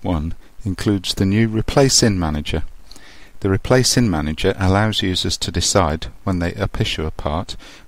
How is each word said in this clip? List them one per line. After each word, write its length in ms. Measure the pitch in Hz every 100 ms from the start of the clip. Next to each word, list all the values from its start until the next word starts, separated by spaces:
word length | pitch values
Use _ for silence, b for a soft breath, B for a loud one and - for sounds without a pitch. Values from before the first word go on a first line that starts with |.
one 320 | 98 85 80 - b b 107
includes 480 | 90 110 101 -
the 120 | - 98
new 220 | 104 113
Replace 560 | 110 - 147 135 -
In 160 | 117 95
Manager. 440 | 80 76 76 80 - - B B B B B B
The 100 | 98
Replace 460 | 95 - 127 120 -
In 140 | 117
Manager 440 | 80 76 78 95 -
allows 440 | 92 98 110 104
users 360 | 95 92 87 -
to 120 | -
decide, 580 | 90 - 104 80 80 - - -
when 140 | 90
they 140 | 85 -
up-issue 500 | 98 - 113 - 80
a 60 |
part, 440 | - 73 78 82 - B B